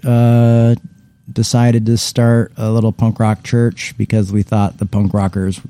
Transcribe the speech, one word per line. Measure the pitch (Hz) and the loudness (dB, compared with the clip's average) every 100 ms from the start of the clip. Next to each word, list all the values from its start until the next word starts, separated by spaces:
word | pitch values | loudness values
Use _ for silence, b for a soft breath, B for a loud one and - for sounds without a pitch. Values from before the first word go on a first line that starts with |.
uh, | 127 120 120 117 117 117 117 117 - _ _ _ - | 0 2 4 4 4 4 4 0 -4 _ _ _ -12
decided | - 113 120 120 117 110 | -4 -2 2 2 2 0
to | 117 | -2
start | - - 117 117 117 - | -2 0 2 2 0 -6
a | 110 | -4
little | 113 110 | 0 0
punk | - 113 107 | 0 -2 0
rock | 110 107 | -2 -2
church | - 120 120 - - - | -2 0 0 -2 -14 -8
because | 107 110 98 | -2 -2 -2
we | 104 | -2
thought | 98 110 101 - | -2 0 -2 -4
the | 101 | -6
punk | 101 98 | -2 -2
rockers | 101 95 98 95 90 - | -2 -2 -4 -6 -6 -12